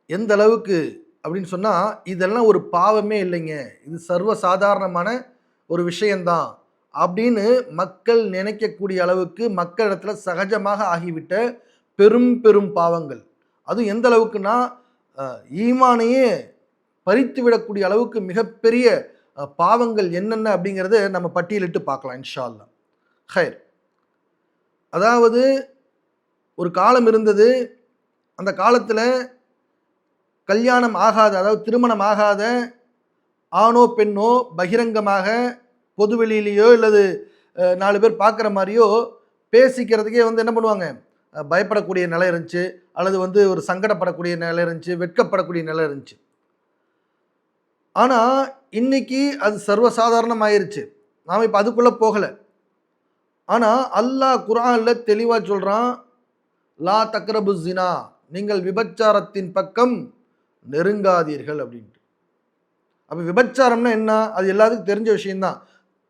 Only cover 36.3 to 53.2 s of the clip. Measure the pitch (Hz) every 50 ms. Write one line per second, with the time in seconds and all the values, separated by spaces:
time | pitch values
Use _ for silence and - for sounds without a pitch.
36.3 | 220 214 208 208 202 202 214 233 240 233 226 214 214 208 202 190 170 139 - -
37.3 | _ _ _ _ _ - 180 180 180 180 190 196 208 202 202 226 - - 196 214
38.3 | 220 214 220 214 202 196 190 185 208 233 233 208 214 226 240 - - - _ _
39.3 | _ _ _ _ - 226 262 254 247 240 240 202 220 214 214 214 220 240 233 226
40.3 | 226 226 220 233 226 226 220 220 214 196 180 156 131 120 _ _ _ _ _ _
41.3 | - 151 151 143 160 180 208 185 208 208 180 165 185 180 180 175 170 165 180 185
42.3 | 170 170 165 170 - 175 180 185 180 - _ _ _ - 175 190 190 190 185 185
43.3 | 180 208 202 196 185 - - - - 185 196 214 208 170 185 180 170 - 175 175
44.3 | 175 170 165 170 165 170 170 165 170 165 147 170 180 170 175 175 175 - 226 170
45.3 | 175 190 180 160 175 170 165 160 156 160 160 151 143 139 - - - _ _ _
46.3 | _ _ _ _ _ _ _ _ _ _ _ _ _ _ _ _ _ _ _ _
47.3 | _ _ _ _ _ _ _ _ _ _ _ _ - 180 220 262 269 233 220 247
48.3 | 262 269 269 262 - - _ _ - 208 240 262 269 269 - - 254 269 277 285
49.3 | 285 285 190 208 214 202 - - 208 208 240 240 - - 226 240 233 233 226 233
50.3 | 233 220 214 214 208 202 190 170 - 147 113 - - _ _ _ _ _ _ 156
51.3 | 175 208 226 220 190 202 208 226 233 226 240 247 240 240 226 220 214 208 185 143
52.3 | - - _ _ _ _ _ _ _ _ _ _ _ _ _ _ _ _